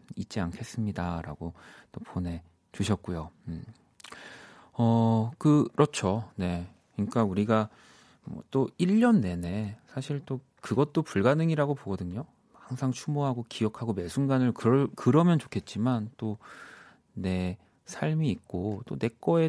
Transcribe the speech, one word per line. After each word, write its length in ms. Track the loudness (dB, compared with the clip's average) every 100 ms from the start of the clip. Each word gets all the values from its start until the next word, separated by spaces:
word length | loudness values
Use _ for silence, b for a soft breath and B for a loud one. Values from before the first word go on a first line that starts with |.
| _ -12
잊지 220 | -8 -4
않겠습니다"라고 1160 | -4 -6 -10 -6 -4 -4 -4 -4 -8 -10 -10 B B B B
또 80 | -16
보내주셨고요. 1300 | -10 -6 -6 -8 -14 _ _ -6 -2 -2 -2 -8 -8 _ -12
음. 160 | -12 -12 -20 _ _ -20 B B B B B B
어, 560 | 0 4 6 4 4 0 2
그렇죠. 880 | 4 6 4 4 2 4 0 0 -4 -4
네. 320 | -4 -2 -6 _ _
그러니까 320 | -6 -2 0
우리가 460 | 0 0 2 2 0 B B B B B
뭐 180 | -14 -14 -4
또 180 | -2 -2 0
일 240 | 2 4
년 220 | 6 4
내내 560 | 2 -2 -4 -4 -6 -10 _
사실 340 | -10 -6 -8 -6
또 140 | -10 _ _
그것도 400 | -2 0 2 0
불가능이라고 720 | 0 2 4 4 2 0 0
보거든요. 520 | -2 -4 -6 -6 -8 -10 _ _
항상 400 | _ -12 -4 -4
추모하고 540 | -4 -4 -2 -2 -4 -8
기억하고 460 | -2 -2 -2 -4
매 140 | -4 -4
순간을 440 | -2 2 4 2
그럴, 360 | 2 4 4 2
그러면 440 | 0 4 6 6 4
좋겠지만 720 | 0 -8 -6 -4 -2 -2 -4 -6
또 180 | -6 -6 B B B B B B _
내 420 | -6 -2 0 -2 -6 b b -18
삶이 440 | -4 -2 0 0
있고 520 | -2 _ -6 -4 -6
또 140 | -8 -4
내 100 | -4
거에 400 | _ 0 2